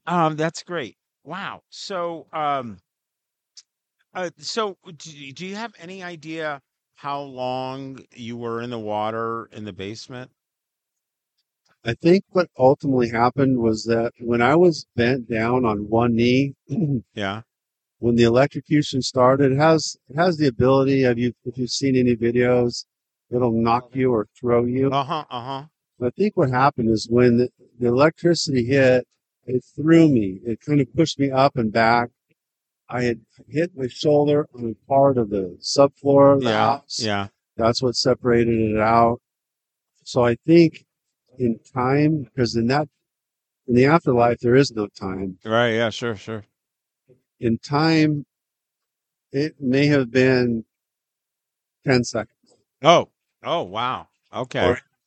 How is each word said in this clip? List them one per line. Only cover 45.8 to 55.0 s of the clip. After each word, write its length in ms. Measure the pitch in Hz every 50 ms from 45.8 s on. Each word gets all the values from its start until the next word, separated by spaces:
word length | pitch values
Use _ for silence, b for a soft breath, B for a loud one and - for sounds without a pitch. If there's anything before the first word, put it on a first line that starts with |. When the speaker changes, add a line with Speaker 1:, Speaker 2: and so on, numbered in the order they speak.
| 120 110
Speaker 1:
sure, 260 | - - 123 117 110 101
sure. 260 | - - 110 107 98 _ _ _ _ _ _ _ _ _ _ _ _ _ 127 _ _ _ _ -
Speaker 2:
In 180 | 127 113 113 117
time, 680 | - - 147 143 156 160 160 156 156 151 151 143 - _ _ _ _ _ _ _ _ _ _ _ _ _ _ _ _ _ _ _ _ _
it 240 | - 135 147 156 - -
may 240 | 143 123 127 139 147 147
have 240 | 147 139 131 117
been 540 | 117 131 127 131 131 127 123 120 117 113 110 _ _ _ _ _ _ _ _ _ _ _ _ _ _ _ _ _ _ _ _ _ _ _ -
ten 180 | 147 127 123 117
seconds. 540 | - - 110 104 _ _ _ _ _ _ _ _ _ _ - 131
Speaker 1:
Oh, 260 | 151 175 151 101 _ _ _ _ _ _ _ -
oh, 200 | 120 160 170 -
wow. 460 | 90 95 110 123 127 127 90 82 _ _ _ _ _ -
Okay. 340 | 110 127 - - 127 95 92
Speaker 2:
Or 120 | 95 - _ _ _ _